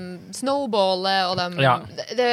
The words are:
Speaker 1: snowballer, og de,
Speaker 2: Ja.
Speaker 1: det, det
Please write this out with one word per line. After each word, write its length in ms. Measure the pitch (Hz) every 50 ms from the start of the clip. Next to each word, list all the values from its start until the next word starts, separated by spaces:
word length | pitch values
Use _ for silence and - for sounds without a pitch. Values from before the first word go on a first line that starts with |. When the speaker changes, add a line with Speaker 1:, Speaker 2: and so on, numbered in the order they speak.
| 180 180 180 175 - - 196
Speaker 1:
snowballer, 960 | - - 269 277 285 277 240 208 208 190 190 190 185 185 190 190 190 185 180
og 80 | 185 185
de, 240 | 180 180 180 170
Speaker 2:
Ja. 140 | 135 131 120 127 - - -
Speaker 1:
det, 140 | - - - 220 226
det 80 | 247 240